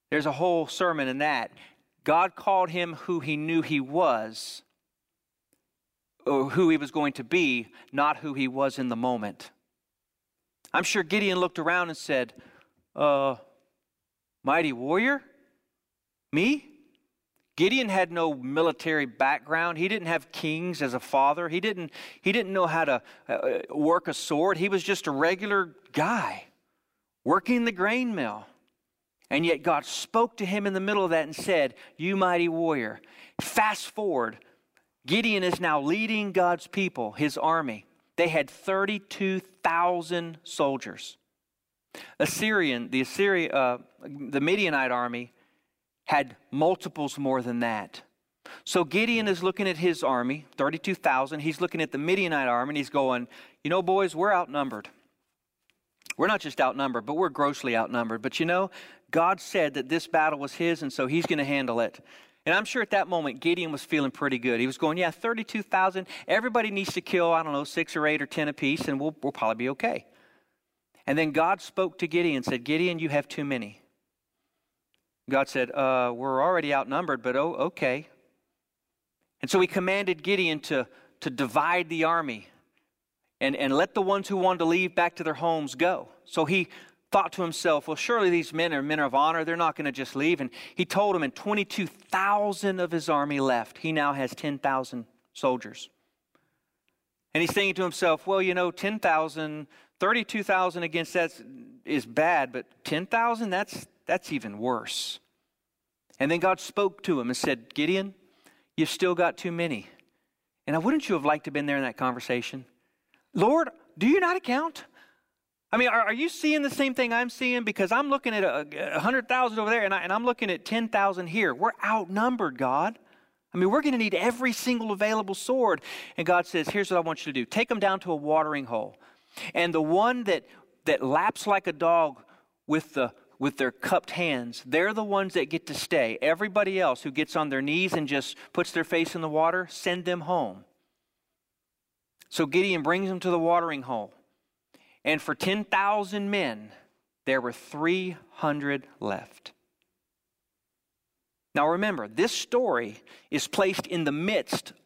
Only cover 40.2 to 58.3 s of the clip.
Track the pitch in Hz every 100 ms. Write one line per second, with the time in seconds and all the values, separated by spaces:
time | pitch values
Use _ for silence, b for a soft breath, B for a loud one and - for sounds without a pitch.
40.2 | 170 156 - - 139 135 110 - - -
41.2 | _ _ _ _ _ _ _ - B B
42.2 | 151 - 220 208 156 123 117 131 127 -
43.2 | 196 185 160 139 127 123 - _ 143 143
44.2 | 123 139 151 202 185 143 131 123 123 120
45.2 | 120 _ _ _ _ _ _ _ - 147
46.2 | 131 113 _ 135 160 185 170 156 143 -
47.2 | 135 131 123 120 117 107 95 - - _
48.2 | _ _ - B B 185 160 185 233 226
49.2 | 208 175 180 185 196 160 175 165 135 127
50.2 | 120 151 151 - 139 160 - 180 156 131
51.2 | 139 156 156 151 175 185 151 139 156 190
52.2 | 180 147 131 120 131 151 131 143 131 123
53.2 | 123 B B B 147 180 180 190 190 156
54.2 | 196 185 170 143 135 110 - - _ _
55.2 | _ _ _ _ _ _ _ _ - -
56.2 | 175 208 151 131 131 131 135 120 110 156
57.2 | 180 135 143 143 131 113 110 120 113 113
58.2 | 127